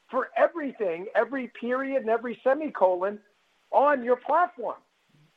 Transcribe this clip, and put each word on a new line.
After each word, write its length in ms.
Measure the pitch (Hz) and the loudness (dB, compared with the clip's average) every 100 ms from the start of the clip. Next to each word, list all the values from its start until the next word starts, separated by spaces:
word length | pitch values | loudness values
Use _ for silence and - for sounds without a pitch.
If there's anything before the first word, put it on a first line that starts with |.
| _ | _
for 200 | 254 233 | -4 -2
everything, 720 | - 302 339 277 - 196 165 196 | 2 2 2 -6 -4 -4 -4 -2
every 340 | 196 226 269 240 - | -2 0 -4 -8 -8
period 400 | 240 254 269 269 | -4 -4 -2 -2
and 80 | 220 | 0
every 320 | 226 240 214 | -2 -2 -2
semicolon 760 | 254 285 302 - 185 185 196 208 _ _ _ _ _ | 0 0 -2 2 2 2 -4 -6 _ _ _ _ _
on 320 | 214 277 277 | 2 4 4
your 140 | 240 247 | 0 0
platform, 640 | - 311 349 262 202 123 _ _ _ _ _ | 2 0 0 -2 -8 -10 _ _ _ _ _